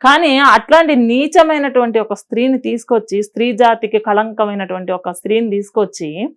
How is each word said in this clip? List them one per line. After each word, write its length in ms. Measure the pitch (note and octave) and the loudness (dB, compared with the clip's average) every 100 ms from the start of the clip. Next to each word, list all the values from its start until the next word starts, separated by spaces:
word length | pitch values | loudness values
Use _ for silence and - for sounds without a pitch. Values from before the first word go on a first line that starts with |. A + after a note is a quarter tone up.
కానీ 340 | C4 D4 E4 C4+ | 2 4 2 2
అట్లాంటి 580 | C#4 A3 - D#4 E4 C#4+ | 4 2 4 2 4 2
నీచమైనటువంటి 1040 | A#3 B3 D4 F4+ D#4+ D#4 C#4 B3 A#3+ A3+ | 2 0 2 2 2 2 -2 0 0 0
ఒక 140 | G#3+ | -2
స్త్రీని 440 | G3+ - A3+ B3+ C4 | -6 -8 -2 0 -2
తీసుకొచ్చి, 680 | B3+ A3+ - A#3 A3 G3 | -4 -6 -2 -2 -2 -6
స్త్రీ 280 | G#3 - A#3+ | -4 -4 -2
జాతికి 480 | A3 A#3+ A3+ A3 G#3+ | 2 2 2 -2 -4
కళంకమైనటువంటి 920 | G#3+ G#3 A3 G#3+ G#3 G3+ F#3 F#3 F#3 | -2 -2 -2 -2 -4 -4 -6 -8 -6
ఒక 200 | F3+ F3 | -8 -8
స్త్రీని 380 | F3 - A3 A3+ | -8 -4 -2 -2
తీసుకొచ్చి, 720 | G3+ G3+ A3+ G3+ - D#3 D#3 B3+ | -4 -4 -4 -4 -4 -10 -8 -10